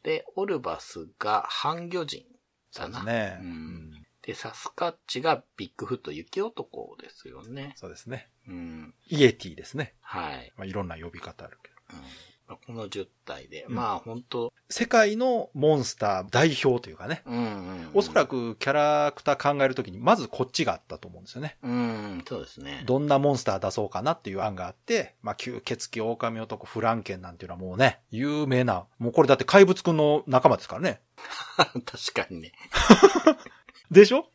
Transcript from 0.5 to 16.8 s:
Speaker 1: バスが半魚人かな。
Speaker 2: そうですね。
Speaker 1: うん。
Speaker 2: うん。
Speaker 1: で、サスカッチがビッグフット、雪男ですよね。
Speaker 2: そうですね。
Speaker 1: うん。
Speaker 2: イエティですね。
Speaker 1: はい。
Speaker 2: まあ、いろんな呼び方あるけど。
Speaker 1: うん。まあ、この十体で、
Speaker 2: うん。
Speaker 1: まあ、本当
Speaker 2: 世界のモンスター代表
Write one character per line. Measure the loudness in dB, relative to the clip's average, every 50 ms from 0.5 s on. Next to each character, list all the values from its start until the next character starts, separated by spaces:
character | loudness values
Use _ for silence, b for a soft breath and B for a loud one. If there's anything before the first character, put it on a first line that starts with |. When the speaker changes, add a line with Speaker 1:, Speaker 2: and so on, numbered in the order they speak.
| -4 -4
Speaker 1:
バ | -4 -6 -8 -8
ス | -12 -14 -14 -14 -14 -16 _ _
が | -2 0 0 0 -2 -4
半 | -8 -4 -2 -4 -4 -4 -8 -6
魚 | -6 -6 -6
人 | -6 -10 -12 -14 _ _ _ _ _ _ _ _ _ -14
か | -14 -12
な。 | -12 -10 -8
Speaker 2:
そ | -4
う |
で | -2
す | -2
ね。 | -2 -2 -4 -8 -10
Speaker 1:
う | -12
ん。 |
Speaker 2:
う | -12
ん。 | -12 -12 -12 -12 -14 -14 -16 -18 -20 -20 -20 _ _ _
Speaker 1:
で、 | -14 -14 -12
サ | -12 -12 -14 -14
ス | -12 -14 -14 _
カ | -4 -4 -4
ッ | -4 _ _
チ | -10 -8 -2
が | 0 0 0 0 _ _ _
ビ | -14 -14
ッ | -12 _
グ | -12 -8
フ | -8 -8
ッ |
ト、 | -8 -8 -12
雪 | -12 -12 -14 _ -6 -6
男 | -6 -6 _ -12 -16 _ -14 -16 -14 -14 -18 -20
で | -20 -20
す | -20 -20 -20
よ | -20 -20 -20 -18
ね。 | -16 -16 -14 -14 -16 -16
Speaker 2:
そ | -18 -18
う | -18
で | -18
す | -18 -14
ね。 | -14 -14 -14 -14 _ _ _ _
Speaker 1:
う | -16
ん。 | -14 -12 -12 -14 -14 -16 -18 -20 _ _ _
Speaker 2:
イ | _ 4 6 6
エ | 6 6
テ | 2 -14 -16
ィ | -16
で | -16 -18
す | -12 -10
ね。 | -10 -10 -10 _ _
Speaker 1:
は | _ -10 -10 -8 -8 -8
い。 | -10 -12 -16 -18 _
Speaker 2:
ま | -14 -12
あ、 |
い | -8
ろ | -8 -8 -8
ん |
な | -8 -10
呼 | -12 -14 -14
び | -14 -14
方 | -16 -16 -18 -18 -20
あ |
る | -20 -20 _ -20
け | -20
ど。 | _ _ _ -20 -20
Speaker 1:
う | -20
ん。 | -20 -20 -20 B B B B B _
ま | _ -20
あ、 | _ _
こ | -16 -12
の | -12 -12 -10
十 | -10 -10 -10 _ _ _ _
体 | -16 -16 -16 -16
で、 | -18 -18 -16 -12 -8
Speaker 2:
う |
ん。 | -6
Speaker 1:
ま | -4 -4 -4
あ、 | -4 -6
本 | -8 -12 -14 -14 -12
当 | _ -6 -6 -6 -6 _ _ _ _
Speaker 2:
世 | -4 -4 -2
界 | 4 6 6 6 6 2
の | 0 0 0 0 0 -4 -6 _
モ | 2 4 4 4
ン | 4 2
ス | -4 -4
タ | _ 0 0 0 -2 -4
ー | 0
代 | 2 4 4 4
表 | 2 2 2 2 2 2